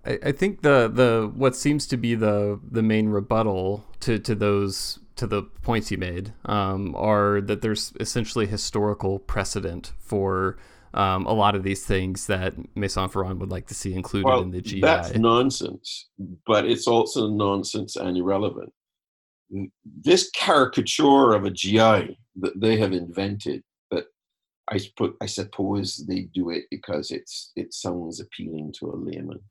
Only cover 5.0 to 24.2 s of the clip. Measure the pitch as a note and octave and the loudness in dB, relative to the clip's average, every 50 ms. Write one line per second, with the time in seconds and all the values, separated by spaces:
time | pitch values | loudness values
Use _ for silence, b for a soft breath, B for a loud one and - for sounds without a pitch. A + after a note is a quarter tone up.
5 | - - _ - B2 G#2+ G#2+ G2+ F2+ - - - - B2+ A#2 A2 G#2 - G#2 F#2 | -14 -18 _ -8 -4 -2 -2 -4 -4 -6 -12 -8 -4 -2 0 -2 -2 -2 -4 -4
6 | F#2 F2+ F2 F2+ F#2+ G#2+ - - - - G#2 G#2 G2 F#2+ F#2+ F#2+ G2+ F2+ - G1+ | -4 -6 -6 -8 -8 -10 -14 -12 -6 -2 0 0 0 0 -2 -2 -4 -4 -4 -2
7 | - G#2+ G#2+ G#2 G2+ G2+ G#2 G2+ G2 G2+ G#2+ - - A2 G#2 - - - - - | 0 2 2 4 4 2 2 0 0 -2 -4 -2 0 -2 -2 -2 -6 -10 -8 -8
8 | A2 - - B2 A2 - - A#2+ G#2+ F#2+ G#2+ G2+ - - - G#2+ G#2 G#2 G2+ - | -6 -4 -2 -2 -4 -2 -2 -2 0 0 -2 -4 -6 -4 -2 0 0 0 -2 -2
9 | - G2 G2 G2 - - - G#2+ F#2+ - - G#2+ F2+ F2+ F2 F2+ - - - - | -2 -4 -4 -4 -4 -4 -2 -2 -2 -2 -4 -6 -6 -6 -8 -8 -10 -12 -12 -12
10 | - - A2+ G2+ G2 F#2+ F#2 F#2 F#2+ F#2+ - b b b b b b b - - | -6 -4 -2 0 0 0 0 0 0 -2 -4 b b b b b b b -2 0
11 | G2+ F#2+ F#2+ F#2 F#2+ - A2+ A2 G2+ G#2 G#2 G2 F#2+ G2 G2 - - - G#2 F#2+ | 0 2 0 0 0 0 2 4 4 4 2 2 -2 -2 -4 -4 -2 -2 0 0
12 | F#2 F#2+ F#2+ - - - G2 F#2 F#2 F#2+ - E2 - - _ G#2+ G2+ G2 - - | 0 -2 -6 -6 -2 -2 -2 -2 -2 -4 -6 -8 -14 -10 _ -4 -4 -2 -2 -4
13 | F#2+ F2+ - G2 F#2 F#2 F#2+ F#2 F#2 - F#2+ F2+ - - - - - G2 F#2 F#2 | -4 -2 -2 -4 -4 -4 -4 -6 -6 -8 -8 -10 -10 -10 -12 -8 -8 -6 -6 -6
14 | F2+ - - G2+ F#2+ C3 B2+ B2 F#2+ F#2 F2+ F2+ - A2 G#2 F#2+ F#2+ D#3 E3 - | -6 -4 -2 0 2 4 2 2 0 -2 -6 -8 -8 -6 -2 2 4 4 4 2
15 | E2+ E2 - A2 A2+ A#2 A2+ A#2+ B2+ C3+ - - - - - - _ - - - | 0 -2 0 4 4 6 6 6 4 2 -2 -4 -6 -8 -8 -12 _ -14 -14 -14
16 | - _ _ - G2 E2+ F2+ - _ - A2 G#2 - A2+ A#2 A2+ - C3 A#2+ A2+ | -16 _ _ -14 -14 -14 -14 -12 _ 2 2 2 4 2 0 0 2 4 4 4
17 | A2 - - C#3 A2 G#2+ G#2+ G#2+ G#2 G2+ G2 G2+ F2 - - G#2 F#2+ - - - | 4 2 0 -2 0 0 0 0 2 2 2 0 -2 -4 -6 -6 -6 -6 -8 -6
18 | - F#2 F2+ F2+ F2 G2 G2 G2 G#2 - - - - - _ _ _ _ _ _ | -4 -2 -2 -2 0 0 0 0 0 -2 -4 -8 -14 -16 _ _ _ _ _ _
19 | _ _ _ _ _ _ _ _ _ _ F#2 G2 F#2+ F#2 _ _ _ - - D2+ | _ _ _ _ _ _ _ _ _ _ -10 -10 -10 -10 _ _ _ -20 -20 -4
20 | G#2 D3 F#3 F#3 - - - - - G3 E3 C#3+ C3 A#2+ - C#3+ A#2+ - - - | 4 6 6 6 4 -2 -4 -2 2 4 6 6 6 4 2 -2 0 0 0 4
21 | D#3 C#3+ C#3 C#3 C3+ A#2 A2 G#2 G2+ F#2+ F#2 - - F#2+ G#2 A2 A2 A2+ G#2+ G2 | 6 8 8 8 8 8 6 4 2 -2 -4 -4 -2 2 6 6 8 8 6 4
22 | - - - _ _ _ _ F#2 F#2+ - - G2 G#2+ A2 A2+ A2 A2 F#2+ F#2+ F2+ | 2 -2 -10 _ _ _ _ -2 -2 0 0 0 2 2 4 4 2 0 0 -2
23 | F2 E2+ E2+ F#2+ G2 G2+ G2+ G#2 - D2+ C#2 - _ _ _ _ _ _ - F2 | -4 -4 -4 -4 -2 -2 -4 -6 -6 -6 -6 -8 _ _ _ _ _ _ -6 -6
24 | - _ _ _ | -6 _ _ _